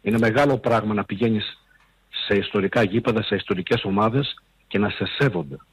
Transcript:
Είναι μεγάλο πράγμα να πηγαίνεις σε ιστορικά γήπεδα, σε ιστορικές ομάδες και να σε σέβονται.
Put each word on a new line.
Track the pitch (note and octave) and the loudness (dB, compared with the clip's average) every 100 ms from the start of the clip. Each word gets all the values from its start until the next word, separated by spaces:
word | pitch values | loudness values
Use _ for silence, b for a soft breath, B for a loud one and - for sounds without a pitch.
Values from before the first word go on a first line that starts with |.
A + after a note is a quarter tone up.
Είναι | G#2 A2+ | 0 2
μεγάλο | A2+ A#2 C#3+ C3 | 2 4 2 2
πράγμα | A#2+ A2+ G#2+ | 2 0 2
να | G#2 | -2
πηγαίνεις | G2 G2 A#2 A2 - - _ _ _ _ _ - - | -4 -2 0 0 -2 -12 _ _ _ _ _ -10 -2
σε | G2+ | -2
ιστορικά | F#2+ G#2 F#2+ B2 | 0 -2 0 2
γήπεδα, | G#2 A2 A#2 A2 | 2 2 0 -2
σε | - G2 | 0 -4
ιστορικές | - F#2+ F2+ A#2 | -2 -4 0 -2
ομάδες | G2+ G2 A2 B2+ C#3+ - _ _ _ | 0 0 2 0 -2 -8 _ _ _
και | F#3+ | 0
να | G#3 | 0
σε | - F#2 - | -2 -6 0
σέβονται. | C#3 F#2 C#2 C2+ _ | 0 0 -6 -12 _